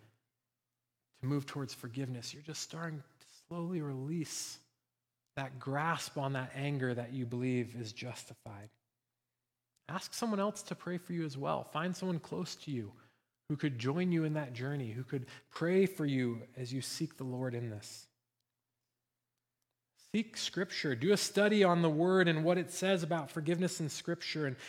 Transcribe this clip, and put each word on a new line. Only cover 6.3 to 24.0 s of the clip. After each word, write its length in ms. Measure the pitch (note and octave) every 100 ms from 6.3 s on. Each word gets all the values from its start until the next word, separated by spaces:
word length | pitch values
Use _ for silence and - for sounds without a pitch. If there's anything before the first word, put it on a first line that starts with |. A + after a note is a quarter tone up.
that 180 | C3+ C3
anger 400 | C3+ C#3 C#3+ C3
that 180 | A#2+ A#2+
you 140 | C3 B2
believe 500 | B2 B2+ B2+ A2+ A2
is 160 | A2
justified. 760 | - B2+ A#2 - A#2+ - G#2 G#2+ _ _ _ _ _ _ _ _ _ _ _ -
Ask 240 | F3 -
someone 260 | - A#3 G3+
else 220 | G3+ G#3
to 120 | - -
pray 240 | - F3
for 140 | F3
you 120 | F3 D#3+
as 100 | C3+
well. 280 | C#3+ C#3+
Find 340 | A#2+ D3+ F3 F3+
someone 220 | F#3 E3+
close 360 | - D#3+ F3 -
to 160 | -
you 220 | C3+ G#2 - - _ _ _ -
who 80 | D3
could 220 | D3+ B2
join 320 | B2 D3+ F3+
you 140 | E3+ D#3
in 80 |
that 200 | D3+ C#3
journey, 380 | A#2+ C3 C#3+ B2
who 120 | A2
could 220 | C3 C#3+ B2 - -
pray 380 | - E3 F#3 F#3+
for 180 | - D3+
you 420 | C3+ B2 A#2 A2 -
as 160 | B2+
you 100 | C3+
seek 360 | A#2+ - D#3 -
the 60 |
Lord 320 | C3 B2 C3 A#2+
in 160 | A#2+
this. 360 | G#2 - - - _ _ _ _ _ _ _ _ _ _ _ _ _ _ _ _ _ _ _ _
Seek 240 | G#3 A3+ -
Scripture. 580 | - - F#3+ - D#3+ B2
Do 160 | D3+
a 40 | G3+
study 460 | - - G#3 G#3+
on 180 | F#3 F3
the 80 | E3+
Word 380 | D3+ E3+ F#3+ F3
and 160 | D#3+
what 160 | D#3+ F3+
it 100 | E3+
says 320 | - F#3 F#3+
about 300 | D#3+ E3 C#3+
forgiveness 480 | - D3+ E3+ F3+ -
in 100 | D#3
Scripture, 560 | -